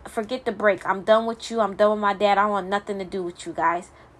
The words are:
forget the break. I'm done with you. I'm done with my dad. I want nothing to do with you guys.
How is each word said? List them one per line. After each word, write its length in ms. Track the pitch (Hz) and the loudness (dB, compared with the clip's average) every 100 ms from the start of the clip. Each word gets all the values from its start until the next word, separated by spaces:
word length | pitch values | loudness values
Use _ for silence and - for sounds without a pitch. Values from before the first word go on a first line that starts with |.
| - | -10
forget 380 | - 214 254 240 | -8 -6 -6 -6
the 60 | |
break. 340 | 202 208 180 185 | 0 2 2 0
I'm 160 | 196 | 0
done 240 | 185 220 226 | 4 4 2
with 240 | 233 - | -6 -6
you. 120 | 226 | -2
I'm 140 | 196 196 | -2 2
done 140 | 208 | 2
with 100 | 214 | 4
my 140 | 202 | 0
dad. 240 | 190 202 196 | 2 2 4
I 80 | 208 | 2
want 220 | 202 185 | 0 -2
nothing 320 | 202 208 196 | -4 -4 -8
to 60 | 185 | -6
do 180 | 190 | -6
with 200 | 175 175 - | -6 -8 -10
you 60 | |
guys. 360 | - 170 175 196 - - | -2 0 0 -6 -20 -20